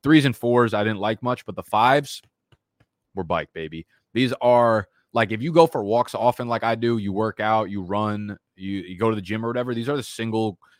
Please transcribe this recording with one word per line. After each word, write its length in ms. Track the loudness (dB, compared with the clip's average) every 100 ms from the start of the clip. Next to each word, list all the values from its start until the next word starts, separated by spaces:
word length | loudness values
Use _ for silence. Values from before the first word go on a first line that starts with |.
Threes 220 | 6 6 6
and 100 | 0
fours 380 | 2 4 4
I 100 | 2
didn't 160 | 0 0
like 240 | -2 -2
much, 220 | -4 -6 -8
but 100 | -12
the 80 |
fives 580 | -2 2 4 4 0 -16 _ _ _ _ _ _ _ _ _ -10
were 80 |
bike, 260 | -4 -4 -6
baby. 340 | -12 -12 -12 -16 _ _
These 200 | -2 -2 0
are, 460 | 4 4 4 2 -2 _ _
like, 180 | -2 -2
if 100 | -2
you 100 | 0
go 140 | 4 4
for 180 | 2
walks 300 | 0 0 0
often 340 | 0 0 0 -4
like 160 | -2
I 120 | -2 0
do, 220 | 0 0
you 160 | -2
work 260 | -2 -2 -2
out, 300 | 0 0 0
you 120 | -6
run, 560 | -4 -2 -2 -4 -8 -14 _ _
you, 240 | -8 -8
you 180 | -8 -2
go 120 | -2
to 60 | -2
the 60 |
gym 240 | -6 -6 -4
or 20 |
whatever, 260 | -4 -4
these 160 | -4 -4
are 60 | -6
the 80 |
single, 560 | -6 -8 -4 -2 -2 -6 _